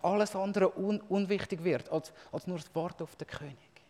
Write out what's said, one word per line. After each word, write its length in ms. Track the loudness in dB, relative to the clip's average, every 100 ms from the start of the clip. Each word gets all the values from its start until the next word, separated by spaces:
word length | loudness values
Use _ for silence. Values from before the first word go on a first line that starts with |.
alles 320 | 2 4 2 0
andere 400 | 0 4 4 4
un-, 240 | 0 0
unwichtig 640 | 0 0 2 0 -2 -2
wird, 240 | 2 0 2
als, 220 | -2 -2 -14 -8
als 160 | -8 -4
nur 120 | -6
das 160 | -4
Warten 300 | -4 -4 -4
auf 120 | -10 -10
den 100 | -10
König. 440 | -10 -12 -16 -20 -20